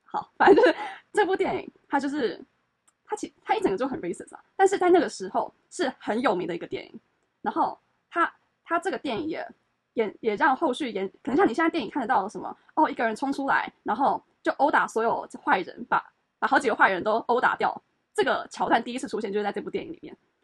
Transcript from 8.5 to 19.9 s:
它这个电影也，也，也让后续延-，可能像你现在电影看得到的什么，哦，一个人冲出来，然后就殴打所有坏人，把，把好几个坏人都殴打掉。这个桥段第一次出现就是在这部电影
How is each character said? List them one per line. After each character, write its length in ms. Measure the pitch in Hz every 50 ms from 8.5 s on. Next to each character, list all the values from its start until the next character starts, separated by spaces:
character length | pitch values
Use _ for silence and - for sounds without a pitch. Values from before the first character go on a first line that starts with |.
| _ _ _
它 160 | - 330 339
这 120 | 339 381
个 60 | 262 -
电 220 | - 285 226 202
影 80 | - -
也， 200 | - - - - - _ _ _ _ _ _ _ -
也， 220 | 240 220 196 - -
也 160 | - 220 208
让 200 | 196 294 294 262
后 160 | - 339 262
续 200 | 247 - 311 240
延-， 160 | 202 - 392 381 _ - -
可 80 | -
能 40 | 240
像 120 | 330 403 -
你 60 | -
现 120 | - 330
在 40 | 330
电 140 | - 330 226
影 60 | -
看 100 | - 294
得 80 | 233 214
到 140 | 254 214
的 80 | 190 208
什 100 | - 185
么， 160 | - - - _ _ _ -
哦， 120 | 302 311 -
一 60 | 262
个 100 | - 240
人 120 | 226 214
冲 180 | - 285 269 277
出 140 | 277 269 269
来， 240 | - 127 - - - _
然 140 | - - 208
后 260 | 233 285 208 180 - _ _ _ _ -
就 80 | - -
殴 160 | - 269 302
打 180 | 330 247 233 220
所 140 | - 220
有 260 | 226 226 - - 165 - - - -
坏 160 | 311 269 185
人， 220 | 170 - - - 240 -
把， 140 | - - - - _ _ _ _ _ -
把 100 | - 220
好 120 | 269 302
几 80 | - 226
个 80 | 190
坏 160 | - 285 214
人 120 | 190 175 185
都 140 | 214 208 233 - -
殴 140 | 240 254
打 140 | 233 165 -
掉。 260 | - 214 - - - _ _ _ _ _ _ -
这 100 | - 294
个 200 | 262 202 - - -
桥 180 | - - - -
段 160 | - 233 233
第 80 | 247
一 60 | 240 262
次 100 | - 226
出 140 | - 254
现 100 | 226 202
就 80 | 196 208
是 40 | 208
在 80 | 202
这 100 | 202 208
部 80 | - 190
电 160 | - 180 135
影 80 | 110